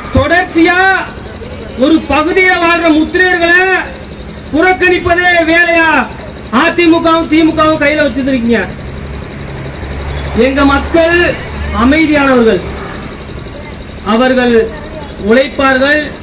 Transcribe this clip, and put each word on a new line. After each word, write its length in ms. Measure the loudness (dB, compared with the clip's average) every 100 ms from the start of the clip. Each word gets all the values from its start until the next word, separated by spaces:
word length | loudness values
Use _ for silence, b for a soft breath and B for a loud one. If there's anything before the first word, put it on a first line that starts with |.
| -4 -2
தொடர்ச்சியா 600 | 2 0 0 2 4 4 2 2 -2 -10 -14 -14 -12 -12 -12 -2
ஒரு 120 | 2 2 2
பகுதியில 440 | -2 0 2 2 2
வாழ்ற 240 | 2 2 2 2
முத்திரையர்களை 680 | 2 2 2 2 2 2 2 0 -4 -10 -14 -14 -14 -14 -6
புறக்கணிப்பதே 760 | 0 2 2 2 2 2 2 2 2 2
வேலையா 360 | 2 2 2 2 2 -2 -8 -14 -14 -4 0
அதிமுகவும் 680 | 0 2 4 4 4 2 2
திமுகவும் 480 | 2 2 2 2 2
கையில 200 | 0 2 0
வச்சிருக்கீங்க. 540 | 0 -2 0 0 0 -2 -8 -12 -12 -10 -10 -12 -12 -12 -10 -12 -12 -10 -8 -8 -6 -4 0 2
எங்க 140 | 2 2
மக்கள் 420 | 2 0 2 2 2 0 -2 -8 -8 -4 0
அமைதியானவர்கள், 760 | 2 4 2 2 2 4 4 2 -4 -10 -12 -12 -14 -14 -14 -14 -14 -14 -14 -14 -14 -10 -2
அவர்கள் 400 | 2 2 2 4 2 2 -4 -12 -12 -12 -8 2
உழைப்பார்கள், 720 | 2 2 0 0 2 2 0 -2 -10